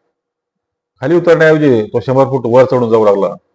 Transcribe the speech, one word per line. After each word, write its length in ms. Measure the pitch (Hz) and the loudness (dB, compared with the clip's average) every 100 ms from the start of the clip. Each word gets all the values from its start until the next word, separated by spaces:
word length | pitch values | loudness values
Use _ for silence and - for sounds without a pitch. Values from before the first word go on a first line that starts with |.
| _ _ _ _ _ _ _ _ _ _ | _ _ _ _ _ _ _ _ _ _
खाली 140 | 135 175 | -2 0
उतरण्याऐवजी 720 | 170 156 160 156 147 113 104 | 2 2 2 2 2 0 -2
तो 120 | 120 | -6
शंभर 240 | 135 131 | -4 -2
फूट 220 | 127 131 117 | -2 -2 0
वर 200 | 127 123 | 2 2
चढून 240 | 127 117 | 0 0
जाऊ 160 | 113 104 | 0 2
लागला. 300 | 98 90 - _ | 0 -2 -8 _